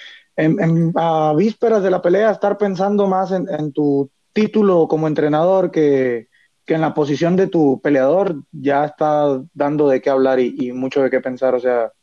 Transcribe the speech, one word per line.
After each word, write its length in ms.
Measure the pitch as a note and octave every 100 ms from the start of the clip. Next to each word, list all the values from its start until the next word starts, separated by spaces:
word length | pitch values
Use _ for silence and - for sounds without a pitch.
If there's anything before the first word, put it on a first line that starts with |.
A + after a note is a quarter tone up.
| - - _ -
En, 240 | D#3 G#3
en, 320 | E3 E3 E3 F3
a 360 | E3 D#3+ D#3
vísperas 480 | D3+ G#3+ A3 A#3 A3
de 80 | F#3+
la 120 | F3+
pelea, 280 | F3 F#3+ A3
estar 280 | G3 G3+ G3+
pensando 480 | G#3 F3+ G3 G#3 G3
más 260 | F#3 F#3
en, 160 | F#3 F3
en 240 | D3+ D3+
tu 380 | C#3 D3 C#3 C#3+ _ _
título 520 | - G#3+ G#3+ G3+ F3 D#3
como 220 | D#3+ D#3
entrenador 640 | D3+ D3+ D3+ E3+ F#3+ F3+
que, 580 | E3+ D3+ C3+ C3 A#2 A2 _ _ _ -
que 80 |
en 80 | D#3+
la 100 | D#3
posición 440 | - D3 C3+ E3+ F3+
de 100 | F#3+
tu 340 | F3 D3 B2+
peleador, 640 | - C#3+ C3 F3 G3 D3+ -
ya 320 | D#3 C#3 C#3
está 580 | D3 - D3+ D3 D3 C3+ C3
dando 340 | - C#3+ D3 D3
de 140 | C3
qué 80 | -
hablar 300 | C3+ C3 C3
y, 140 | B2 -
y 140 | B2
mucho 300 | B2+ C3 C#3+
de 60 | C3
qué 120 | B2+
pensar. 340 | B2+ B2+ C3
O 60 | B2
sea, 300 | B2+ B2 A2 _